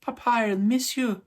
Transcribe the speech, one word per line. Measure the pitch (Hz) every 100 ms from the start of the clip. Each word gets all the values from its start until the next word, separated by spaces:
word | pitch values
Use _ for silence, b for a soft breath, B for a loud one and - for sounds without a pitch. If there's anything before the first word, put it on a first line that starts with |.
Papa, | - 254 -
I | 240 220
miss | 190 202 254 254 -
you. | 254 190